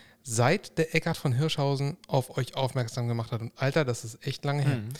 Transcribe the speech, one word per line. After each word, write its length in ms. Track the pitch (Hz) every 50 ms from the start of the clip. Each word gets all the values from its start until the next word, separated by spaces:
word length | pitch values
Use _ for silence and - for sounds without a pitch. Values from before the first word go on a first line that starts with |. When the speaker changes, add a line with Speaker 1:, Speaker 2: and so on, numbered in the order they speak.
| - - - _
Speaker 1:
seit 560 | - 127 113 113 120 135 180 214 - - - -
der 160 | 160 - -
Eckhard 240 | 160 - 170 156 -
von 140 | - 143 120
Hirschhausen 640 | 127 156 156 - - 139 139 139 135 139 143 - - - -
auf 300 | - 135 127 - - 139
euch 180 | 127 - -
aufmerksam 500 | 131 135 123 - 131 120 110 - 127 120
gemacht 240 | 120 120 117 113 -
hat. 120 | 123 107
Und 100 | 113 117 -
Alter, 280 | - 131 139 139 165 147
das 200 | 127 117 - -
ist 200 | 113 - - -
echt 160 | 143 131 - -
lange 160 | 143 143 147 139
her. 120 | 143 139
Speaker 2:
Mhm. 120 | 117 104 113 135